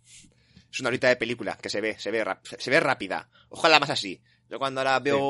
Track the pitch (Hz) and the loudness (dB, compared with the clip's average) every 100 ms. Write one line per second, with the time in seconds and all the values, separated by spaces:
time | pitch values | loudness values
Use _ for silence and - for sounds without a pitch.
0 | _ - - _ _ - _ - 127 127 | _ -20 -20 _ _ -20 _ -8 -4 0
1 | 127 123 113 117 101 - 104 107 107 104 | 2 2 -2 -6 -8 -8 -8 -6 -4 -6
2 | 101 113 95 95 - 113 123 147 151 127 | -4 -4 -4 -6 -10 -12 0 0 2 -2
3 | 95 87 - _ _ - 165 151 143 127 | -4 -8 -10 _ _ 0 6 8 6 -4
4 | 98 85 _ _ - 117 135 135 135 131 | -6 -12 _ _ -16 -8 -6 -2 0 0
5 | 131 139 139 | 2 0 0